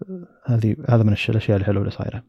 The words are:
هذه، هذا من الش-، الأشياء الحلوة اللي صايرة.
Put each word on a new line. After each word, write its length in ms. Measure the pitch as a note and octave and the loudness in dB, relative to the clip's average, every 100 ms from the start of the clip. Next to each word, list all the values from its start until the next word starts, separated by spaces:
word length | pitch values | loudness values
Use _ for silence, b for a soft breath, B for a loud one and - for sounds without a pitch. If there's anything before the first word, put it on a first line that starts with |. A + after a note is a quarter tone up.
| G3 F#3 F3 _ - | -14 -14 -14 _ -2
هذه، 300 | A#2 A2 G#2+ C3 | 0 2 0 2
هذا 140 | A#2 | 4
من 100 | G#2+ | 4
الش-، 160 | G#2 - | 2 0
الأشياء 280 | A2 - G2+ | -2 0 0
الحلوة 240 | G2+ G2 | 2 0
اللي 100 | G2+ | -2
صايرة. 320 | - - - | -6 -8 -10